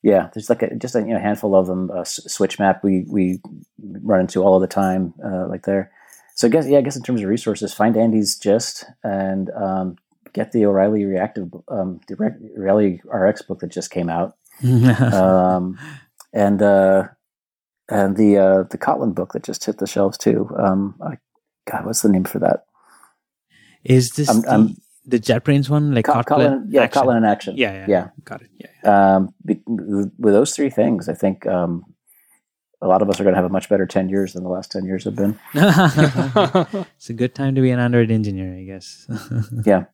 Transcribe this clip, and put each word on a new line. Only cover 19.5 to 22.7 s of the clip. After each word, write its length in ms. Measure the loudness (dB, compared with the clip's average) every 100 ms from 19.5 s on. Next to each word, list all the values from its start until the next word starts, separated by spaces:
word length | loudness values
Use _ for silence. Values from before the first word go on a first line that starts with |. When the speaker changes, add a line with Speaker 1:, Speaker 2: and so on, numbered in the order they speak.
| -10
Speaker 1:
hit 140 | -8 -6
the 80 | -6
shelves 280 | -2 -2 0
too. 320 | -2 0 -2 -2
Um, 380 | 0 0 -4 -8
I, 140 | -14 -14 _ _ _ _ -10
God, 180 | -8 -6
what's 160 | -2
the 60 | 2
name 140 | 2
for 160 | 0 -2
that? 280 | 0 -2 _